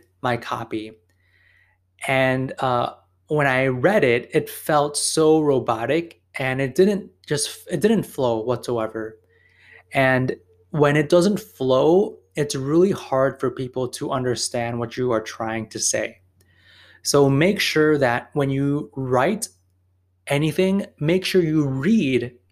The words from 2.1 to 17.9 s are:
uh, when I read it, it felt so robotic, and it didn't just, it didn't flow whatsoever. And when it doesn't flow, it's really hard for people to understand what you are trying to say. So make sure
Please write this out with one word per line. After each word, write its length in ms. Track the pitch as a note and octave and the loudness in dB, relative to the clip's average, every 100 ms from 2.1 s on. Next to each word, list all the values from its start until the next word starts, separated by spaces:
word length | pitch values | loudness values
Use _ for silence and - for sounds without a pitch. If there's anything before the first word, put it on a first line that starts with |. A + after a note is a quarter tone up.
| C3 C3 C3 C3 - | 2 2 0 -4 -4
uh, 340 | C3 A#2+ B2 - _ _ - | -2 0 -2 -6 _ _ -4
when 180 | D3+ C#3+ | 0 0
I 180 | B2+ C3+ | 2 0
read 360 | B2+ D#3+ G#3+ | 0 2 2
it, 260 | C3+ A#2+ - | 2 2 0
it 160 | D#3 D3 | -4 -4
felt 480 | - - D3+ D3 D3 | -8 0 0 0 -2
so 440 | - - D#3 D#3 | -2 2 4 4
robotic, 800 | D3+ C3 A#2 A2+ A#2 D#3+ E3+ - _ - | 4 0 0 -2 -2 -2 -4 -12 _ -6
and 260 | C3 C3 | -4 -2
it 140 | C3+ C3 | 0 2
didn't 340 | G3 G3+ - _ - | 2 2 -6 _ -6
just, 400 | C#3+ - - - | -4 -4 -10 -8
it 80 | - | 0
didn't 240 | G3+ A3 | 2 2
flow 360 | - - B2+ A2+ | -2 -2 0 0
whatsoever. 760 | A2+ A#2 - A#2+ A2 A2+ A2 - _ _ _ _ - - _ | -2 -4 -4 -4 -4 -6 -10 -14 _ _ _ _ -20 -20 _
And 420 | C3+ C3 B2+ B2+ - _ _ _ | 0 2 2 0 -4 _ _ _
when 260 | D#3 D3 D3 | 2 2 2
it 100 | D3 | 4
doesn't 320 | F3 F#3 G3+ | 4 4 0
flow, 800 | - - C3 C3 D3 F3+ G#3+ - _ - | -6 -4 0 4 4 4 2 -6 _ -6
it's 200 | C#3+ C#3 | -4 -4
really 360 | C3+ D#3+ G3 | 0 2 2
hard 480 | D3+ - C3+ C3+ C3+ | 0 -2 0 0 0
for 100 | C3 | -4
people 380 | - B2+ C3 B2+ | -4 -8 -6 -6
to 220 | - D3+ | -6 -6
understand 640 | C3+ B2 A2+ - B2 A#2 A#2+ | -2 -2 -2 -4 -4 -4 -4
what 200 | A#2 C3 | -6 -4
you 140 | B2+ | -2
are 100 | A2 | -2
trying 480 | A2 - A2+ A2+ G#2+ | -4 -8 -6 -6 -8
to 100 | G#2+ | -6
say. 400 | - A2+ G#2+ - _ _ _ _ _ - - _ | -4 -4 -6 -10 _ _ _ _ _ -20 -20 _
So 260 | - C#3+ C#3 | 0 4 4
make 300 | C#3 F3+ G#3+ | 4 2 0
sure 380 | - D#3 D#3 | 0 2 2